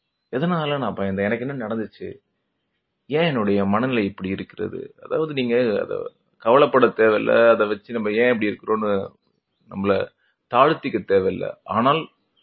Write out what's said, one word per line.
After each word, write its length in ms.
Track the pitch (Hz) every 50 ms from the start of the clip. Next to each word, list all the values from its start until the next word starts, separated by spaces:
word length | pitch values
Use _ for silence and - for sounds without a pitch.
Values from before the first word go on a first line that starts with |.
| _ _ _ _ _ _ -
எதனால 460 | 131 156 180 180 165 156 143 147 143 127
நான் 160 | 104 92 98
பயந்தேன், 300 | 98 98 95 95 98 104
எனக்கு 180 | 120 113 123 135
என்ன 100 | 139 131 113
நடந்துச்சு, 440 | 107 113 113 107 107 _ - 98 95 - - _ _ _ _ _ _ _ _ _ _ _ _ _ _ _ _ _ -
ஏன் 200 | 131 151 170 170
என்னுடைய 340 | 139 117 104 101 101 98 98 98 101
மனநிலை 300 | 107 127 131 127 117 101
இப்படி 260 | 98 101 - 98 92 98 95
இருக்கிறது? 440 | 98 - - - 95 95 90 87 - - _ _ -
அதாவது 280 | - - 151 160 156 147
நீங்க 220 | 135 123 120 117 123 127 113 101 90 -
அத 180 | - - 50 50 - - _ _ _ _ _ -
கவலைப்பட 400 | 113 120 139 151 131 135 131 123 117
தேவையில்ல, 460 | - - 110 110 107 107 110 113 113 113 117 117
அதை 160 | 113 107 107 104
வச்சு 260 | 107 101 _ - 117
நம்ம 180 | 117 110 107
ஏன் 200 | 104 110 120 123
இப்படி 180 | 123 107 107 104
இருக்கிறோம்னு 400 | 95 - - 104 110 107 107 104 101 98 95 - - _ _ _ _ _ _ _ _ _ _ -
நம்மள 200 | 92 98 98 101 98 95 - - _ _ _ _ _ _ _ -
தாழ்த்திக்க 460 | - 120 135 151 160 151 - 139 - 104 - -
தேவையில்ல. 340 | 95 98 95 95 92 92 95 101 - - - - 92
ஆனால் 260 | 107 120 135 147 160 156 - _ _ _ _ _ _